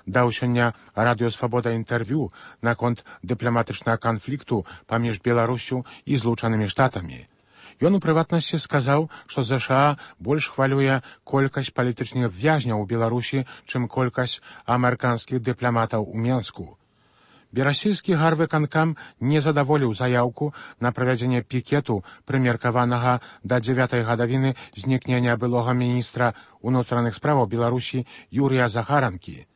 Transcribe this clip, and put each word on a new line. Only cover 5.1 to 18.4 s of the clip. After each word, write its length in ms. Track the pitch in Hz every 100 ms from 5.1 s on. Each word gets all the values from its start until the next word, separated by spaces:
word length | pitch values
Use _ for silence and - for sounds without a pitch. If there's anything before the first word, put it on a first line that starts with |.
| 104
Беларусю 640 | 120 120 117 120 - 127 - - -
і 80 | 135
Злучанымі 480 | 117 117 113 110 98
Штатамі. 560 | - 131 98 82 62 - _ _ _ - -
Ён 160 | 175 196
у 40 |
прыватнасці 580 | 160 156 160 170 - 160
сказаў, 480 | - 143 127 147 160 - -
што 160 | 139
З 160 | 117 131
Ш 160 | -
А 240 | 135 147 143 - -
больш 240 | 120 151 -
хвалюе 560 | - 135 139 135 135 - - -
колькасць 480 | 139 135 143 127
палітычных 560 | - 123 117 120 123 117
вязняў 480 | 87 147 156 117 107
у 80 | 98
Беларусі, 560 | 117 113 120 - 135 127 - -
чым 240 | 127 120
колькасць 480 | 131 123 - 123 - - - -
амерыканскіх 720 | 123 123 123 123 117 - 131
дыпламатаў 640 | 113 - 123 117 113 110 101
у 80 |
Менску. 640 | 113 120 127 - - 85 - _ _ _ _ _ _ _
Берасійскі 640 | 123 139 135 214 190 - 160
гарвыканкам 800 | 160 156